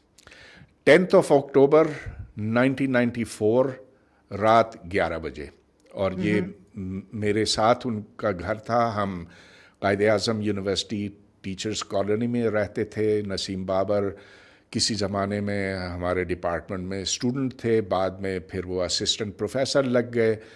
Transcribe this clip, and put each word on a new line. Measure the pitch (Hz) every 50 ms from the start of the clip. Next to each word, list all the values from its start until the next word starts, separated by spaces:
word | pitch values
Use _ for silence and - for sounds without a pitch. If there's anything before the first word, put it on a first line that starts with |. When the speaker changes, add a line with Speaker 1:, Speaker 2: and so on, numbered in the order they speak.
| _ _ _ _ - - - - - - - - - _ _ _ -
Speaker 1:
टेंथ | - 143 175 185
of | 180 - 185 139 -
October | 151 139 139 - - 139 135 139 151 156 160 156 143 135 - - - - - - - 110
नाइनटीन | 104 110 113 120 127 135 135 131 139 135
नाइंटी | 127 123 123 120 117 120 113
फ़ोर | - - - 107 107 113 123 - 139 127 - - _ _ _ _ _ _ _ _ - 101
रात | 98 104 110 113 117 113 113 - - -
ग्यारह | 85 92 98 87 82 85
बजे, | 82 80 76 67 73 71 71 - _ _ _ _ _ _ - -
और | - 98 95 92 92
ये | 95 104 104 104
Speaker 2:
हम्म। | 90 98 - - - _ - 104 95 92 95
Speaker 1:
म-, | 95 - - -
मेरे | 107 107 104 101 110 107
साथ | 101 - - 107 113 123 123 -
उनका | 127 113 107 101 - - - - 107
घर | 98 85 82 92 110 104
था। | - - 113 120 117 117
हम | 107 104 101 98 95 87 85 - - - - - - - - - _ -
कायदे | - 98 101 101 101
आज़म | 110 107 101 98 120 113 107
यूनिवर्सिटी | 104 104 98 98 95 98 95 92 - - 117 104 104 101 101 - _ _ _ _ -
टीचर्स | 98 95 92 - 110 104 -
कॉलोनी | - - - 98 98 101 107 110 120
में | 117 120 120 117
रहते | 110 104 107 104 98 - 120 107
थे। | - - 107 107 107 107 107
नसीम | 104 98 95 90 - - 95 95 95
बाबर | 95 95 95 98 101 104 101 101 98 98 - - - - - - - - _ _ -
किसी | - 113 - - 117
ज़माने | 98 101 95 101 98 98 98 104 104
में | 101 101 101 101 98 95 95
हमारे | 95 90 90 87 90 87 87 90 90 90
डिपार्टमेंट | 85 87 87 90 87 87 90 - - 104 92 90
में | 92 95 98 92
स्टूडेंट | - - - - 123 127 139 135 127 123
थे, | - - 117 113 110
बाद | 101 92 95 92 95 95 92 95
में | 98 98 95 92 82 -
फिर | - 95 87
वो | 90 90 92
असिस्टेंट | 87 85 - - 107 95 - - 113 104 92
प्रोफेसर | - 107 101 - 127 135 120 - 147 139
लग | 127 123 123 120 120
गए | 117 117 113 110 110 110 - - -